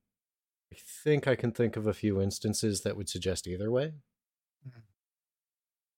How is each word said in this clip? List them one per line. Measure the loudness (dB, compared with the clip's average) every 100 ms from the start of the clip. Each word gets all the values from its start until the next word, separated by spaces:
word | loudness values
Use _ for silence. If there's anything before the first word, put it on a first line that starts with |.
| _ _ _ _ _ _ _
I | -20
think | -20 -4 2 4 4
I | 2
can | 2
think | 2 0 2
of | 0
a |
few | 2 2 2
instances | 2 0 -2 0 0 0
that | -2 -4
would | -6
suggest | -2 -2 -2 -4
either | -4 0
way. | 0 0 -6 -18 _ _ _ _ _ -20 -20 -20 _ _ _ _ _ _ _ _ _ _